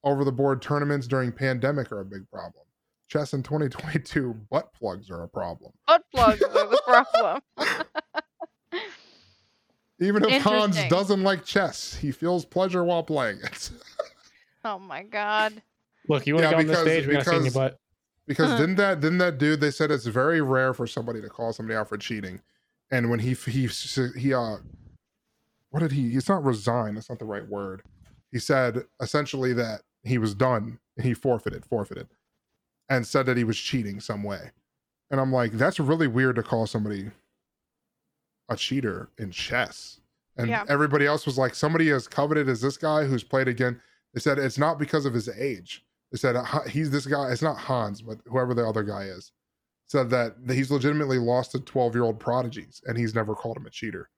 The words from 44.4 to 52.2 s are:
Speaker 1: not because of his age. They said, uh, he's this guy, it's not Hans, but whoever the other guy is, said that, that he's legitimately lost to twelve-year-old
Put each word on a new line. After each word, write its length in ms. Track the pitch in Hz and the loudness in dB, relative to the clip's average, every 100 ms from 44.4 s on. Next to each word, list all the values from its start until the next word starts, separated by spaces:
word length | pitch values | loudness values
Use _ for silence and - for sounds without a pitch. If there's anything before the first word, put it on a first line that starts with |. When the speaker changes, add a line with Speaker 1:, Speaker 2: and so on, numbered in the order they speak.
| 135 131 | 0 0
Speaker 1:
not 200 | 151 156 | 0 0
because 280 | 143 156 139 | -2 0 0
of 60 | |
his 160 | 120 110 | -2 -4
age. 560 | 104 139 104 87 - _ _ _ | -6 -6 -6 -12 -18 _ _ _
They 60 | 127 | -2
said, 180 | 135 120 | 0 0
uh, 240 | 123 151 - | -2 -4 -2
he's 240 | 143 156 | -4 0
this 120 | 143 | -2
guy, 280 | 135 143 135 | 0 -2 0
it's 100 | 123 | 0
not 160 | 156 139 | -2 -2
Hans, 420 | - 127 107 101 | -2 -2 -2 -6
but 200 | 113 110 - | -12 -16 -4
whoever 280 | 127 127 | -2 0
the 100 | 120 | 0
other 200 | 113 110 | 0 0
guy 220 | 104 98 98 | -2 -6 -10
is, 260 | 92 - _ _ _ _ _ _ | -14 -18 _ _ _ _ _ _
said 200 | 143 123 | 0 2
that, 360 | 123 117 - 127 | 2 0 -4 -4
that 80 | |
he's 160 | 131 135 | -2 2
legitimately 480 | 143 131 147 143 131 | 2 2 0 0 0
lost 320 | 117 123 127 | 2 0 0
to 80 | 127 | -6
twelve-year-old 600 | 127 139 120 117 120 110 | -4 0 0 2 0 0